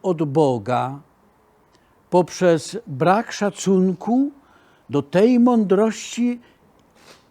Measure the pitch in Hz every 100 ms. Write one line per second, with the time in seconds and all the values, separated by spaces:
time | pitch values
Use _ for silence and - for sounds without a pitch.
0 | 190 165 156 143 143 123 104 123 127 143
1 | - _ _ _ _ _ _ _ _ _
2 | _ 180 160 - 180 165 - 196 - 131
3 | 165 202 - - 202 - 190 190 185 180
4 | - 247 277 - _ _ _ _ - 143
5 | - 180 226 247 240 240 196 190 220 214
6 | - - 240 240 - _ _ _ _ _
7 | - - _